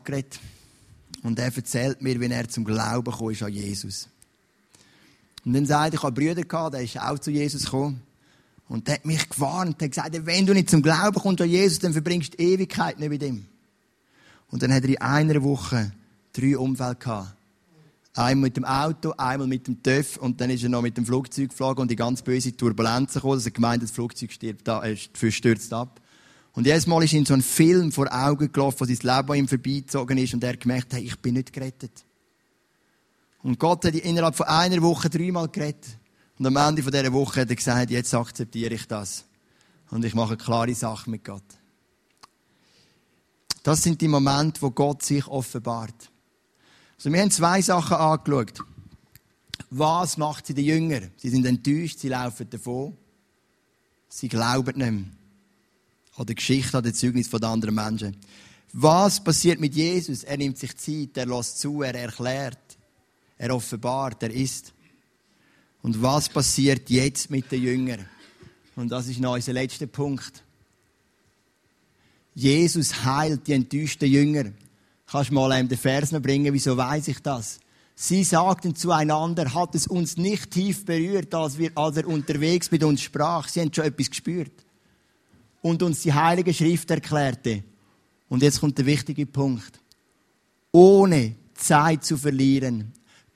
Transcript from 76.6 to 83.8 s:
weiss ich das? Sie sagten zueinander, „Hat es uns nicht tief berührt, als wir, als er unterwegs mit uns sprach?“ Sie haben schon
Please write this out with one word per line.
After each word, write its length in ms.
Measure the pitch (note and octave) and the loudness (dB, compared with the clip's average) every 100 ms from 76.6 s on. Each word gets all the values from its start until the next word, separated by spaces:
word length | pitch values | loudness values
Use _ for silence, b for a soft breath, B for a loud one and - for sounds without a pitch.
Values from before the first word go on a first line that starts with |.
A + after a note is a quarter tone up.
| C3+ B2+ | 0 0
weiss 320 | B2+ D3+ D3 | 0 -2 -4
ich 120 | C3 | -6
das? 400 | D3+ B2+ G#2+ - b b b | -6 -6 -8 -14 b b b
Sie 300 | b - F#3 | b 0 0
sagten 520 | F#3 E3 F3+ F3+ F3+ D#3 | 4 4 4 2 -2 -4
zueinander, 800 | E3+ D#3+ D3+ D#3 E3 E3+ C#3+ | 0 2 2 0 0 -2 -2
„Hat 200 | C#3+ F3 | -2 -2
es 120 | D#3+ - | -2 -2
uns 320 | F3+ E3+ - | -2 -2 -2
nicht 320 | F#3 G#3 - | -2 -2 -4
tief 340 | F3 G3 F#3 | -2 -2 -2
berührt, 500 | - E3 E3+ G3 - | -2 -2 0 -2 -2
als 220 | E3 D#3 C#3 | -4 -4 -2
wir, 140 | D#3+ D#3+ | -4 0
als 180 | D#3 D3+ | 0 0
er 100 | E3+ | -2
unterwegs 640 | D#3 C#3 D3 D#3 F3+ - | -2 -2 0 2 2 2
mit 140 | E3 | 2
uns 160 | D3+ C#3+ | 4 2
sprach?“ 480 | - C#3 D3+ E3+ C#3+ | 0 -2 0 -2 -4
Sie 140 | F3 | -2
haben 100 | D#3+ | -2
schon 140 | - | 0